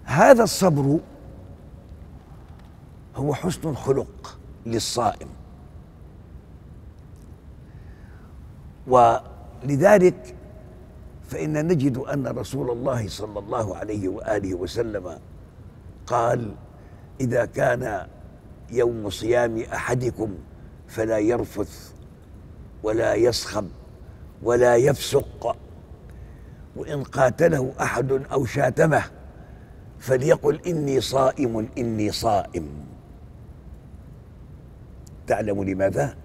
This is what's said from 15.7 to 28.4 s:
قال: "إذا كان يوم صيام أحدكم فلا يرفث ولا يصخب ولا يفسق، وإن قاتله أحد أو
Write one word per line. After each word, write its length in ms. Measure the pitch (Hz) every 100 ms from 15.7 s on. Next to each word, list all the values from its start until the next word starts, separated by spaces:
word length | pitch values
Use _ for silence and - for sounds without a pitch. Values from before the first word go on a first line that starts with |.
| - - - -
قال: 480 | 120 117 127 120 - - - - - - -
"إذا 240 | 127 123 110
كان 640 | - 135 123 123 98 - - - - - - -
يوم 380 | 117 120 117 101
صيام 520 | 92 110 120 120 110 -
أحدكم 600 | 113 - 123 123 - 110 87 - - - - -
فلا 300 | - 110 110
يرفث 760 | 107 120 110 98 98 - - - - - - - - - - -
ولا 300 | 107 113 110
يصخب 540 | 107 117 113 - 107 95 - - - - - - -
ولا 320 | 113 120 123 120
يفسق، 840 | 139 135 - 139 - - 117 - - - - - - - - - - - - -
وإن 280 | 143 147
قاتله 720 | 131 135 131 - 165 151 131 -
أحد 300 | 135 - 135
أو 340 | 135 139 135